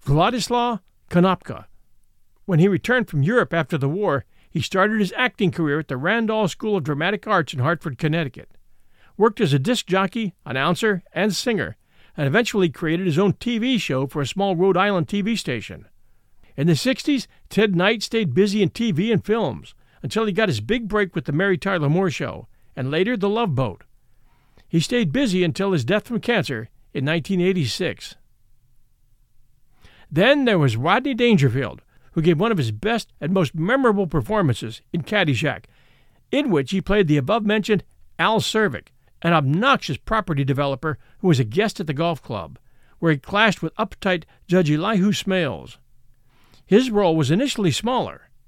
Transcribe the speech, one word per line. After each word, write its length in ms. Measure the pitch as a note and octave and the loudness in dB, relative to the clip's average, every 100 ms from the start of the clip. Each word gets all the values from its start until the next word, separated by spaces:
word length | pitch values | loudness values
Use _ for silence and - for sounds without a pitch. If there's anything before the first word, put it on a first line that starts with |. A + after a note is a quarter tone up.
Vladislaw 760 | - D3 G3 B3 - A#3+ A#3+ A3+ - _ - | 0 2 2 0 -2 -2 -2 -4 -8 _ -2
Konopka. 580 | F3+ F#3 F3+ - A#2+ - - _ - _ _ _ _ | 2 4 2 -4 -14 -16 -20 _ -20 _ _ _ _
When 140 | - D#3+ | 0 4
he 100 | F#3+ | 4
returned 400 | F#3 - B3+ G#3+ | 2 0 -2 0
from 140 | D3+ | 0
Europe 320 | C#3+ B3 E3+ | 0 2 0
after 240 | E3+ D3+ D#3+ | -2 -2 -2
the 100 | C#3 | -2
war, 360 | F3 G3+ C#3 - _ _ | -2 -2 -2 -4 _ _
he 100 | E3 | -6
started 400 | - F#3+ G#3 A3 | -2 0 2 2
his 140 | G3 A3 | 0 0
acting 340 | B3+ - F#3+ | -4 0 -2
career 280 | - D#3 D3 | 0 0 -2
at 100 | D#3 | -4
the 80 | B2+ | -4
Randall 520 | D#3 A3+ A3 A3 G3+ | -2 -2 0 0 -2
School 280 | - A3 G3 | -2 -2 -2
of 80 | |
Dramatic 420 | C3+ C#3+ E3+ G#3 A3 | -2 -2 -2 -4 -2
Arts 280 | G3 C#3+ | 0 0
in 60 | C#3 | -2
Hartford, 360 | C3 E3+ E3 B2 | -2 -2 -4 -4
Connecticut, 540 | D#3 D#3+ C#3+ - - - - - - _ - - | -2 -2 -4 -8 -20 -20 -20 -20 -20 _ -14 0
worked 240 | A3 G#3+ | 0 2
as 120 | F#3 | 2
a 60 | C#3 | 2
disc 280 | D3 B3 - | 2 -2 0
jockey, 480 | F#3 F#3+ A#3 G#3 - | 0 0 -2 -6 -8
announcer, 580 | - C3 D3 F3+ A3+ F#3 - | -8 -2 0 0 0 -2 -4
and 220 | D#3+ G#3 | -2 -2
singer, 420 | F3+ B3+ G#3+ F#2 - _ _ - - | -2 -2 -2 -4 -8 _ _ -16 -4
and 100 | C#3+ | 0
eventually 440 | E3+ A#3 G#3+ F3 | 0 0 0 0
created 360 | - D#3+ E3+ F#3+ | 0 -4 -2 0
his 120 | C#3+ | 2
own 160 | G3+ | 2
T 240 | - A#3 A#3 | 0 -4 -2
V 200 | A#3+ B3 | 0 0
show 280 | - C3 C#3 | -2 -4 -4
for 160 | D#3 | -4
a 40 | C3+ | -4
small 300 | - G3 E3+ | -2 -2 2
Rhode 200 | F#3+ F3 | 2 4
Island 320 | G3+ F#3+ D#3+ | 2 0 -2
T 120 | G3+ | -2
V 160 | G3+ A3 | -2 -4
station. 500 | - A#2+ - E2+ - _ - _ _ - - - | -4 -6 -8 -14 -20 _ -20 _ _ -20 -14 -2
In 100 | D#3+ | 2
the 80 | D#3+ | 2
sixties, 520 | B3 C4 - C#4 - _ - | 2 -2 0 -2 -2 _ -6
Ted 260 | - G#3+ E3+ | 0 2 2
Knight 260 | F#3+ A#3 | 2 0
stayed 300 | - A3+ F#3+ | -2 -2 0
busy 300 | B2+ G#3 G#3 | 2 2 2
in 80 | F3+ | 0
T 200 | - A#3 | 0 -2
V 220 | D3+ G#3+ | 0 0
and 120 | G#3+ | 0
films 500 | - G#3 D3+ F2 - - _ _ | 0 -2 -2 -6 -12 -20 _ _
until 220 | - G#3+ | -6 -2
he 80 | A3 | -2
got 160 | F#3 G#3+ | 0 0
his 120 | A2+ | -2
big 280 | G#2+ A#3+ A3 | -2 -4 -2
break 260 | G#3 G3+ | -2 -2
with 120 | E3+ C#3 | -4 -4
The 60 | |
Mary 260 | D3 G3 F3 | -2 0 -2
Tyler 320 | G3 F#3 C#3+ | -2 -2 0
Moore 200 | E3 F#3+ | 0 0
Show, 380 | C3+ C3 - - _ _ | -4 -8 -10 -16 _ _
and 160 | - C3 | -10 -4
later 260 | D#3 G3 B3 | -2 0 0
The 120 | G3 | -2
Love 260 | G#3+ A3+ | 0 -2
Boat. 300 | C3 B2 F2+ - _ _ _ _ _ _ _ - | -2 -4 -6 -16 _ _ _ _ _ _ _ -4
He 120 | E3 | -2
stayed 320 | D#3+ B3 F#3+ | 0 0 0
busy 320 | A#3+ C#4 F#3 | 0 0 2
until 280 | F3 D3 G3 | 0 0 -2
his 120 | F3 | 0
death 220 | A#2 G3+ - | 0 -2 -2
from 140 | A#3 | -4
cancer 500 | - A3+ C3+ A#2 A#2 _ _ | -2 -2 -2 -6 -10 _ _
in 100 | - | -4
nineteen 360 | C3+ E3+ - F#3+ | -2 -2 0 0
eighty-six. 720 | F3+ F#3 B2+ - E3+ - - - _ _ _ _ _ _ _ _ _ _ _ _ _ _ _ _ - - - | 0 0 -2 -2 -6 -8 -14 -20 _ _ _ _ _ _ _ _ _ _ _ _ _ _ _ _ -20 -20 -6
Then 360 | D3 A3 D4 B3 | 2 4 4 4
there 120 | F#3+ | 4
was 180 | C#3 A2 | 4 2
Rodney 360 | D3 A3 C#4 | 2 2 0
Dangerfield, 720 | A#3 A#3+ G3+ C3+ B2+ A2+ C2 - _ - | 2 4 6 4 2 -4 -8 -18 _ -10
who 100 | - | 0
gave 180 | D#3+ D#3 | 2 2
one 120 | A3 | 2
of 60 | G3+ | 0
his 120 | A#2 | -2
best 420 | G#2+ G#3 A3+ - - | -2 -2 -2 -4 -8
and 120 | D3+ | -2
most 220 | F#3+ E3 | 0 0
memorable 520 | D#3+ E3+ C4+ B3+ G3+ F#3 | -2 0 2 2 2 0
performances 720 | D#3+ A2 G#3+ D#3+ A2+ A2 G#2+ _ | -2 0 0 2 0 -6 -12 _
in 100 | F3+ | -8
Caddyshack, 600 | - G#3 E3+ A#2+ C#3+ A#2 - _ _ _ _ _ _ | -2 0 0 0 -2 -4 -10 _ _ _ _ _ _
in 180 | C4 D4 | -2 2
which 220 | D#3+ C3 | 0 0
he 100 | F#3+ | -2
played 280 | - G#3 F3 | 0 2 4
the 100 | D3 | 2
above-mentioned 680 | B2+ A3 G#3 G#3+ G#3+ G#3 - _ - - | 2 0 2 0 2 0 -2 _ -12 -2
Al 220 | F3+ A3 | 2 2
Cervic, 480 | - A3 G#3 A2+ - _ _ _ | 0 0 0 -2 -12 _ _ _
an 100 | E3+ | 0
obnoxious 640 | E3 C3+ D#3 C4 B3+ - C3+ | 2 2 2 2 2 0 -8
property 480 | - A3 G3 C#3+ | -4 -2 -2 -2
developer 540 | C3+ C3+ C#3+ C#3 D#3 D3 - - | 0 0 -2 -2 -4 -6 -10 -2
who 100 | F#3 | 2
was 120 | C3+ | 2
a 40 | |
guest 360 | A2+ C#3+ G#3+ - | 2 0 -2 -2
at 60 | D#3+ | -6
the 60 | |
golf 300 | C3+ E3+ C#3 | -2 -2 -4
club, 360 | - G#2+ D#2+ C2+ _ - - - | -6 -10 -10 -16 _ -20 -20 -2
where 140 | E3 | 0
he 60 | D3 | 0
clashed 440 | - G3+ A3 - | 0 2 2 0
with 120 | D#3+ | -4
uptight 500 | - G#3+ - G3 F3+ - _ - | -6 -8 -4 -2 -2 -4 _ 0
Judge 240 | F3+ D#3 | 2 4
Elihu 420 | D3+ G3 G#3+ G3+ | 2 0 2 2
Smales. 680 | F3+ - F#3 D3+ E2 B1+ - _ - - - _ _ _ - | 0 0 -2 -2 -6 -12 -20 _ -20 -20 -20 _ _ _ -18
His 260 | - G3+ C4 | 2 4 4
role 260 | G#3 F#3+ D#3+ | 2 2 2
was 140 | C3 | 2
initially 400 | F3 C#4 - F#3 | 2 0 0 0
smaller, 600 | B2+ A3 B3+ A#2+ C2+ - - | 0 -2 -2 -4 -8 -20 -20